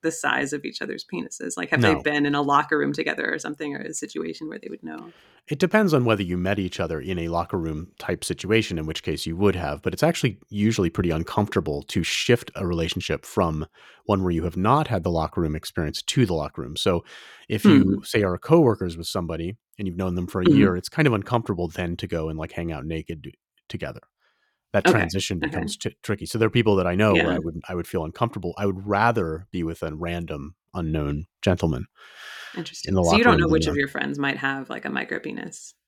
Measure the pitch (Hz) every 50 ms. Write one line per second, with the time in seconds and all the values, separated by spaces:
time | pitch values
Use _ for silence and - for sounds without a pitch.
0 | - 165 160 - - 143 127 131 139 139 143 143 147 - - - - - - -
1 | - _ - 175 - - - - - - - - 175 - - 131 117 101 95 -
2 | - 151 147 147 147 143 143 147 147 139 143 143 151 143 156 147 143 143 143 151
3 | 160 151 - - 151 - 151 156 - 156 151 _ 156 147 143 143 151 156 160 -
4 | - 156 - 160 156 - 165 - 160 156 160 160 - - 165 - - 160 156 156
5 | 165 170 - _ _ _ _ _ _ - 151 139 185 170 - 214 214 185 156 139
6 | 123 113 113 101 101 85 90 90 90 95 101 101 95 90 - - 92 80 82 78
7 | 65 85 95 87 82 85 85 85 82 - - 92 82 80 78 76 85 - _ _
8 | - - 95 - - - 82 - - 87 107 113 110 - 90 80 78 78 78 -
9 | - - 78 73 - 80 82 85 101 101 90 90 85 71 73 - _ - - -
10 | - 160 170 - - 127 98 - _ _ 107 104 104 107 113 - 95 85 - -
11 | 95 87 80 78 82 - - - 107 104 - - 80 - 73 73 71 - - 101
12 | 82 - - - - - 120 117 - - _ - 98 87 87 82 82 82 - 92
13 | - - 78 71 - - - - 92 82 80 76 78 - _ _ - - - _
14 | _ - 104 95 95 90 85 82 80 87 80 92 92 107 131 147 156 - 120 95
15 | 82 87 85 80 78 78 - - 85 78 76 78 - - _ - 82 76 76 -
16 | - - - 139 123 95 87 80 73 71 _ - 69 60 78 - - 101 90 85
17 | - - - - - - - - - _ - 107 - 208 160 135 98 95 101 101
18 | - - - 110 101 92 90 - - - 160 175 156 120 107 - 95 90 80 82
19 | 85 - - 101 87 80 82 80 82 87 104 _ _ _ _ - 104 95 85 87
20 | 95 92 87 90 90 87 - 98 90 - 151 139 104 98 90 90 - - - -
21 | 156 147 113 101 95 - - 120 113 - 104 85 87 82 - - 92 85 87 -
22 | - 87 - 82 80 80 80 78 78 73 - - 85 85 82 73 67 78 82 80
23 | 82 - 87 78 127 - - _ _ _ _ _ _ _ - 101 - 67 - -
24 | _ _ _ _ _ _ _ _ _ _ _ _ _ _ - 104 - 170 - 107
25 | 92 85 85 98 - - 101 85 - - 143 - - 104 - - - - - _
26 | - - 107 - - - - 113 113 110 - 120 113 110 101 95 90 90 87 95
27 | 107 110 98 85 85 82 80 80 78 82 80 85 - - 92 87 85 - - 92
28 | 80 80 - - 120 117 - - 87 87 85 - 101 101 95 92 98 101 101 98
29 | 110 117 117 113 90 80 80 87 95 _ - 90 82 80 82 - - 80 76 78
30 | 87 85 85 87 85 80 80 73 69 78 87 _ _ _ _ 92 85 80 78 80
31 | 73 71 73 73 85 _ _ _ - 98 92 92 - 85 71 64 87 _ _ _
32 | - - - - - - - - - - - - 165 - - - - - 196 190
33 | 180 170 170 - 240 247 208 156 170 160 156 160 160 156 147 143 139 135 - -
34 | 139 143 143 143 139 139 139 135 135 139 135 135 131 - - - - - - -
35 | - - - - - - - - - - - - - - - _ _